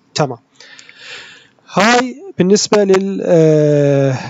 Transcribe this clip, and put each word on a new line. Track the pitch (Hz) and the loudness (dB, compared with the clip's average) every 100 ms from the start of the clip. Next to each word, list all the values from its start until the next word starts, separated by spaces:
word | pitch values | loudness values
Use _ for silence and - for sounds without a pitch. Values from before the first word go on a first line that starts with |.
| _ | _
تمام. | - 139 117 _ _ - - - - - - - - _ _ - | -6 -4 -6 _ _ -20 -20 -20 -20 -20 -20 -20 -20 _ _ -8
هاي | 180 214 247 254 262 392 - | 0 2 2 0 -8 -10 -2
بالنسبة | 180 208 - 208 | 2 2 2 0
لل، | 202 190 196 190 - | 2 0 -2 -6 0
آه، | 170 160 151 151 147 143 139 135 127 | 2 4 2 2 2 2 0 0 -4